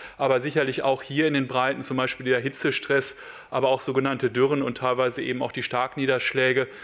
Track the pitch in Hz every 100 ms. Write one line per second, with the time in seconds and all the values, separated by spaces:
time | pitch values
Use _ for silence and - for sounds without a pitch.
0 | - - 139 127 143 151 135 127 135 135
1 | - 139 160 143 127 127 131 135 135 131
2 | 127 - 127 127 135 - 151 - - 139
3 | - - - - - 131 131 131 - 135
4 | 139 127 127 120 135 147 131 117 127 123
5 | 127 123 120 127 120 127 - 123 127 147
6 | 135 127 - 131 131 131 127 -